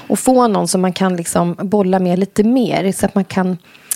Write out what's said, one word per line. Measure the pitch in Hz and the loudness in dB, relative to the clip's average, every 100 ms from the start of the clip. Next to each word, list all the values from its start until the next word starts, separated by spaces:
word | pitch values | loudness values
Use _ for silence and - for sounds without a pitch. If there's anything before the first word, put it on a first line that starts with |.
| - | -6
och | 208 | -2
få | 254 254 240 | 2 4 4
någon | 185 175 | 2 0
som | 185 | 0
man | 185 | 0
kan | 175 190 180 | 0 -2 -2
liksom | 170 180 175 170 | -2 -2 -2 -4
bolla | 190 208 185 190 | -2 0 2 0
med | 180 175 | 0 0
lite | 196 - | -2 0
mer, | 214 254 190 151 190 | 2 2 0 0 -2
så | 185 202 | -2 -2
att | |
man | 202 | -2
kan | 190 - 185 175 _ - - | -2 -2 -2 -4 _ -20 -12